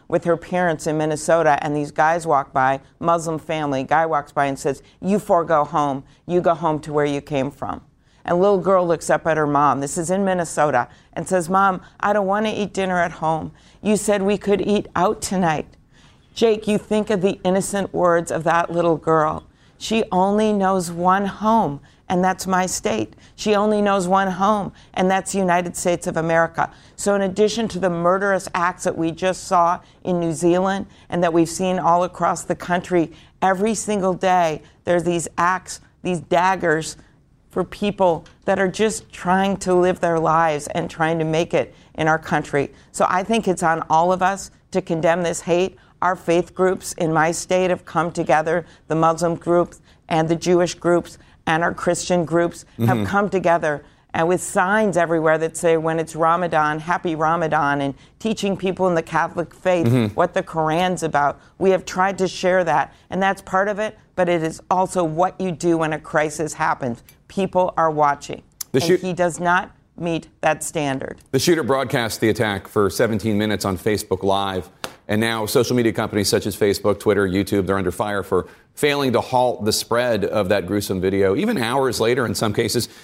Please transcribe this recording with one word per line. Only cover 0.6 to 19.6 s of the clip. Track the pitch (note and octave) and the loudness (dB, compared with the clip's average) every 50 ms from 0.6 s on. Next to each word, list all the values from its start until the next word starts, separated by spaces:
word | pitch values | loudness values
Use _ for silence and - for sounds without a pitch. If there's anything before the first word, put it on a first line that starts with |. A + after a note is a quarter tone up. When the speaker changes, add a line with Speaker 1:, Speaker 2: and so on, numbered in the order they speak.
| F3+ F3 D#3 C#3+ - | 0 0 -2 -2 -2
Speaker 1:
in | E3 D3+ D#3 | -4 -2 -2
Minnesota, | D#3 D#3 D#3 D#3 - - E3 E3+ D#3+ D#3 C#3+ - - | -2 -2 -2 -4 0 2 2 4 4 4 2 2 0
and | D3+ D3 | -2 -2
these | D3+ D3 D3+ | -4 -4 -4
guys | - - D#3 D#3 E3 F3 D#3+ E3 | -2 0 2 2 2 0 0 0
walk | D3+ C3+ C#3 - - | 0 0 0 0 -2
by, | C#3 C3 C3 C3+ C#3 - - _ - | 0 2 2 0 -2 -6 -14 _ -4
Muslim | D#3 E3 E3+ E3+ D#3 E3 D#3+ D3 | 0 0 0 0 0 -4 -6 -6
family, | - - D#3+ D#3 D3+ C#3+ C#3 C3 C3+ | -6 -6 -6 -4 -2 -2 -2 -2 -2
guy | - D3 D#3 E3 | 0 0 0 2
walks | E3 D#3+ C#3+ C#3+ - | 0 0 -4 -4 -4
by | - D3 C#3 | -2 -2 -2
and | C#3 C#3 - | -2 -2 -4
says, | - D3+ C3+ - - - _ - | -4 -4 -4 -4 -8 -20 _ -8
"You | - F3+ G3+ G#3 | -2 0 0 0
four | - - G3 E3+ D#3+ | 2 2 2 2 2
go | D#3+ E3 D3 D3 | 2 2 2 2
home. | C#3+ E3 D#3 D3 C#3+ C3 C#3 - - - _ - - | 0 0 -2 0 0 -2 -6 -8 -14 -20 _ -8 -2
You | F3 F3+ | -2 0
go | E3 F3 E3 | 2 2 0
home | D3+ E3+ D#3 D#3 D3 | 2 0 -2 -2 -2
to | D3+ D#3 D3 | -4 -4 -2
where | D3+ D3 | 0 0
you | D3 C#3+ C#3+ | 0 0 -4
came | C#3 - D3+ C#3 C3 C#3+ | -6 -4 -4 -4 -4 -4
from." | - - - G2+ - - - _ _ _ _ _ _ _ - - | -6 -10 -10 -10 -10 -12 -14 _ _ _ _ _ _ _ -4 -2
And | E3+ | 2
a | F3+ | 4
little | F#3 G3+ G3+ F#3 | 4 4 4 2
girl | D#3+ F#3 G3 F#3 F3+ E3+ | 2 2 2 2 4 2
looks | E3 D3+ - - | 0 -2 0 0
up | D#3+ D3+ - E3 | 0 0 2 0
at | D#3 D#3 | 0 2
her | D3+ | 2
mom, | D3 D3 C#3+ D3 C#3+ B2+ C3+ | 2 2 2 4 2 2 0
this | C#3 C#3+ - F#3 | -2 -6 -6 -6
is | E3 D#3 | -4 -2
in | F#3 G3 G3+ | -2 0 0
Minnesota, | F#3+ F#3 F3+ E3 D#3+ - E3 D3+ D3+ C3 A#2+ A#2+ - - - _ _ - | 0 0 -2 -2 -4 0 0 0 2 2 0 -2 -2 -8 -20 _ _ -10
and | - D#3+ - | -10 -6 -2
says, | F#3+ F3+ E3 D#3+ | -2 -2 0 0
"Mom, | F#3 F#3+ G3 G3 F#3 F#3 - - _ - | 0 2 2 2 0 -2 -8 -16 _ -4
I | - G3+ G#3 | -2 0 0
don't | G#3 G3 F#3 | 0 0 0
want | G3 G#3 A3+ | 0 0 -2
to | G#3+ | -2
eat | - - G#3 F3+ - | -2 -4 -6 -6 -4
dinner | F#3 F#3+ F#3 F#3 F3 | -4 -2 -2 0 0
at | E3+ F3 E3 | 0 -2 -4
home. | - D#3+ D#3 E3 D#3+ F3 D#3 - - _ - _ - | -4 -2 -2 -2 -2 -4 -10 -14 -16 _ -20 _ -6
You | - G3 G#3+ G3 | -2 0 0 0
said | - - G3+ G3+ F#3+ | 2 0 0 2 2
we | G3 G#3 F#3+ | 0 0 0
could | - G3 G3+ G3 | 0 0 0 0
eat | - G3+ G3+ G#3 - - - | 2 0 0 -2 -2 -2 0
out | E3+ F3 G#3 G#3+ - | 0 2 2 0 -2
tonight." | - - G3+ F3+ F#3+ D#3+ D#3 - - - - _ _ _ _ _ _ - _ _ _ _ - | -6 -4 -2 0 0 0 0 -2 -4 -10 -14 _ _ _ _ _ _ -20 _ _ _ _ -4
Jake, | - A3+ A3+ G#3+ G#3+ - G#3 | 0 2 2 2 2 0 -2
you | G#3 G3+ | -2 -2
think | - - G#3+ G#3+ G#3 G#3+ | 0 0 -2 -2 0 0
of | A3 F#3 | -2 0
the | E3 G3+ F#3+ - - | 0 0 -2 0 -2
innocent | F#3 F#3 G3 F#3 - - G3+ F#3 - - | 0 0 0 -2 -2 -4 -4 -4 -4 -2
words | E3 F3 F3 E3+ E3+ E3 - | 0 2 4 2 2 0 -2
of | A#2+ D#3+ D3+ | -4 -2 0
that | E3 D#3+ E3+ E3+ - | 0 0 0 0 0
little | E3 E3+ E3 E3+ D#3+ C#3+ | -2 0 2 2 0 0
girl. | - D#3+ D#3+ D#3+ D3+ D#3 D#3+ E3 - - _ _ | 0 0 2 2 2 0 -2 -6 -10 -16 _ _